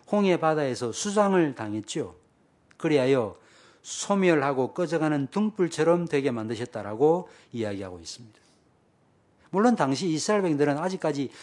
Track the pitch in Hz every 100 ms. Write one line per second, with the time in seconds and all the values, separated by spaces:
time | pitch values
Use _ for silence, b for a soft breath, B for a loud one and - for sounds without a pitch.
0 | b 208 196 165 160 151 139 120 120 -
1 | 208 202 202 190 156 123 107 107 - 165
2 | 101 - _ _ _ _ _ - 165 147
3 | 127 135 104 - b b b b - -
4 | - 202 185 156 139 131 123 - 170 160
5 | 156 147 135 202 214 202 170 - 160 175
6 | 170 147 135 117 110 110 123 110 101 110
7 | 151 175 175 B B 120 107 98 95 87
8 | 85 - 117 _ _ _ _ _ _ _
9 | _ _ _ _ b 185 240 214 139 135
10 | 180 156 - 214 185 143 147 143 180 185
11 | 160 143 127 B